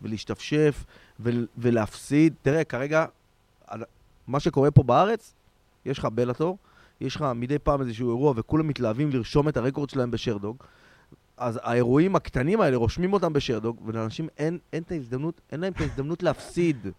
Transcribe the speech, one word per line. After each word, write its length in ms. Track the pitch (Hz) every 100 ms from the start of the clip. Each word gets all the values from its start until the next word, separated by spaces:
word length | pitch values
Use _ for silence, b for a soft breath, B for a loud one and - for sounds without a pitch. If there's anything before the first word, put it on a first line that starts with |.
ולהשתפשף 840 | 104 110 - 104 - 151 151 143 - b b b
ול-, 260 | 113 120 113 -
ולהפסיד. 760 | 120 117 104 - - 143 160 120
תראה, 220 | 135 151
כרגע, 400 | 156 123 143 156 160 _ _ _ _ _ -
על-, 180 | 110 - _ _ _ -
מה 140 | 139
שקורה 300 | - - 143
פה 120 | 147
בארץ, 520 | 131 127 196 226 - _ _ _ _ _ -
יש 120 | 139
לך 60 |
בלאטור, 540 | 127 110 123 120 160 196 b b b b
יש 160 | 131 -
לך 80 | 147
מדי 240 | 120 123 147
פעם 220 | - 143
איזשהו 280 | 127 110 123
אירוע, 240 | 117 147 117
וכולם 320 | - 156 160
מתלהבים 420 | 127 117 113 151
לרשום 380 | 131 110 147 143
את 80 | 139
הרקורד 340 | 120 147 143
שלהם 200 | 135 120
בשרדוג, 460 | 117 127 104 101 127 b b b b b - _ -
אז 240 | 123 113
האירועים 540 | 113 120 120 139 185 175
הקטנים 440 | - 131 139 220
האלה, 160 | 170 127
רושמים 360 | 113 - 180
אותם 200 | 196 175
בשרדוג, 440 | 147 - 110 113 117
ולאנשים 440 | 104 113 113 - 160 -
אין, 200 | 151 170 -
אין 100 | 151
את 100 | 170
ההזדמנות, 480 | 170 120 127 156 - _
אין 80 | 139
להם 120 | 190
את 80 | 180
ההזדמנות 420 | 147 120 139 170
להפסיד. 540 | 175 131 - 165 175 131 98